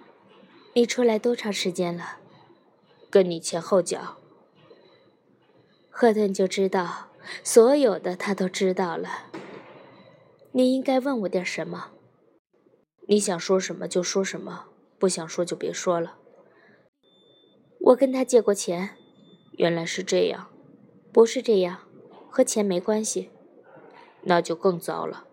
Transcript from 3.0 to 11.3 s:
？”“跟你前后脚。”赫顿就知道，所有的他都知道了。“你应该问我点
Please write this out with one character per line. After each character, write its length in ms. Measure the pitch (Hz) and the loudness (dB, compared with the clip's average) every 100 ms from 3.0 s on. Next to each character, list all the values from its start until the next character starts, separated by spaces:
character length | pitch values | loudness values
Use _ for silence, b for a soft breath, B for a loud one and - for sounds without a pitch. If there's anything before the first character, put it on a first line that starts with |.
| - | 2
？”“跟 180 | 196 180 | 4 4
你 100 | 165 | -2
前 220 | - 170 | -6 -6
后 200 | 165 196 | 0 0
脚。” 360 | 170 - 185 - - _ _ _ b b b b b _ _ _ _ _ _ _ _ | 0 -6 -8 -16 -20 _ _ _ b b b b b _ _ _ _ _ _ _ _
赫 240 | - 233 | 2 4
顿 200 | 214 202 | 4 0
就 140 | 196 185 | 0 0
知 220 | 202 190 | 0 0
道， 400 | 190 175 - - - B B | 0 -4 -8 -16 -20 B B
所 320 | - 240 226 294 | 4 6 8 6
有 240 | 254 185 | 2 0
的 160 | 180 180 | -4 -6
他 180 | - | -4
都 140 | 196 185 | -2 -2
知 260 | - 190 | -2 -2
道 240 | 185 180 165 | 0 -2 -4
了。 120 | 180 - - - - - - - B B B B B B - | -8 -12 -14 -16 -16 -20 -20 -20 B B B B B B -4
“你 200 | 254 254 | 2 2
应 80 | 262 | 2
该 180 | 262 262 | 2 0
问 200 | 269 254 | 0 -2
我 80 | |
点 160 | 180 | -2